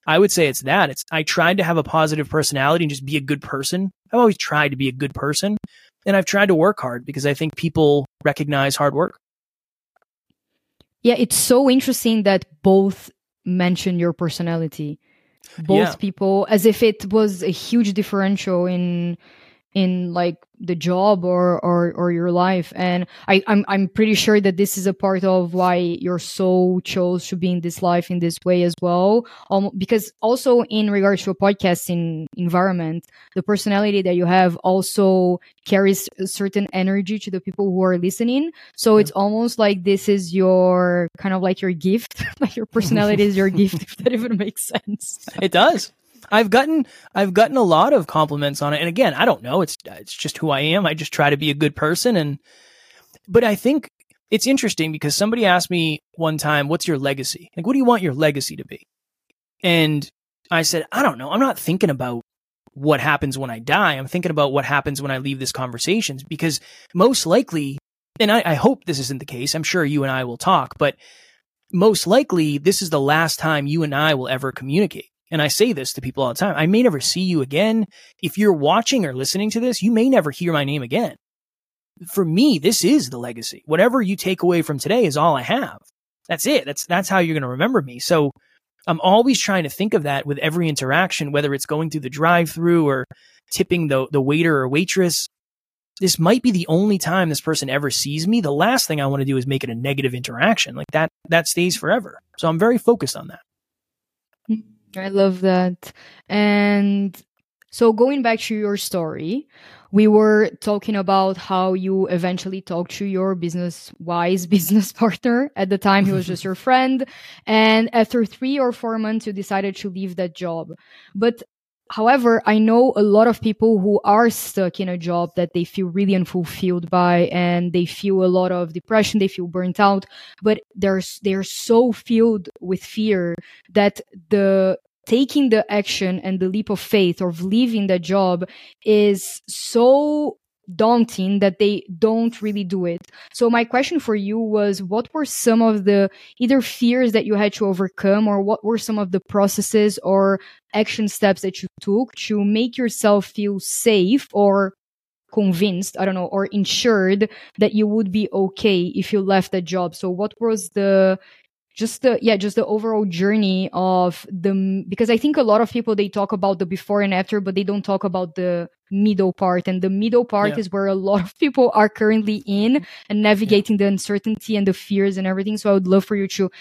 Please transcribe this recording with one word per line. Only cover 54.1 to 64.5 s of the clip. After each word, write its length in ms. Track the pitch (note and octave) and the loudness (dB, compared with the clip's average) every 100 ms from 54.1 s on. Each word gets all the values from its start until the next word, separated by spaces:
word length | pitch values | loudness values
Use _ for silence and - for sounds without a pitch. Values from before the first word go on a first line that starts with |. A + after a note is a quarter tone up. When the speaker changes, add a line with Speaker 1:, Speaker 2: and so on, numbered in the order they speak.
| _ _ | _ _
Speaker 1:
it's 160 | A3 B3+ | -2 2
interesting 460 | C#4 A3 - D#3+ | 0 0 -2 -4
because 220 | D#3 D3 | -4 -4
somebody 320 | - G#3 A#3+ G3+ | -2 -2 0 2
asked 240 | F3+ - | 2 0
me 300 | F3 D#3+ D3+ - - | -2 -2 -4 -8 -6
one 200 | D#3+ D#3 | -4 -2
time, 320 | D3+ D3 C#3+ | -2 0 0
"What's 180 | E3+ - | -2 -2
your 120 | D3 | -2
legacy? 500 | C#3 C#3 - - - - | -2 -4 -6 -10 -12 -8
Like, 100 | F3 | -2
what 60 | |
do 60 | C4+ | 0
you 60 | B3 | 2
want 160 | A#3 | 2
your 100 | F3 | 0
legacy 440 | C3 D#3 C#3+ - - | 0 0 0 -6 -10
to 80 | - | -16
be?" 160 | - _ _ _ _ _ _ _ _ | -20 _ _ _ _ _ _ _ _
And 440 | F#3 E3+ D#3 D3 C#3+ _ _ _ _ | 0 2 2 0 -6 _ _ _ _
I 120 | E3 | -2
said, 240 | D#3 E3+ - | 0 -2 -4
"I 100 | A#3+ | -2
don't 140 | C#4 A#2+ | -2 -2
know. 120 | C3+ | -4
I'm 100 | G3 | -2
not 180 | C4+ - | -2 -2
thinking 300 | - F3+ F#3 | -4 0 0
about 320 | C3 B2+ A#2 - _ _ _ _ | -2 -6 -8 -12 _ _ _ _
what 260 | C#3 C#3+ C#3+ | -4 0 2
happens 380 | C#3+ C#3+ C#3+ C3 | 2 -2 -2 -6
when 100 | C3 | -8
I 80 | A2+ | -10
die. 360 | A#2 E3+ F#3 | -2 2 2
I'm 120 | C3+ C3+ | 0 -4
thinking 240 | F3+ E3+ | -4 -2
about 200 | D3+ C#3+ | 0 0